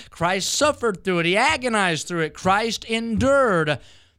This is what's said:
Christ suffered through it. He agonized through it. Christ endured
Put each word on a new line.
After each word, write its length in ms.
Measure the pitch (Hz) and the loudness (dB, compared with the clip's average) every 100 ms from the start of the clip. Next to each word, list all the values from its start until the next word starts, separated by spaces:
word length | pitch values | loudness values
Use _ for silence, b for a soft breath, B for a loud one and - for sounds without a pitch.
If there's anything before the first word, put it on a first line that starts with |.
| B | B
Christ 420 | - 170 196 - | -4 -2 0 -2
suffered 520 | - 294 - 233 180 | 0 0 0 -2 -2
through 160 | 190 175 | -2 0
it. 80 | 165 | 2
He 100 | 196 | 2
agonized 680 | 277 311 247 220 185 156 - | 2 0 -2 0 0 -2 -4
through 140 | 175 | -4
it. 120 | 151 | -4
Christ 520 | - 185 196 233 - - | -2 0 2 0 -6 -6
endured 920 | 226 233 208 254 277 254 175 151 143 b b b | -6 -4 0 2 4 4 2 0 -2 b b b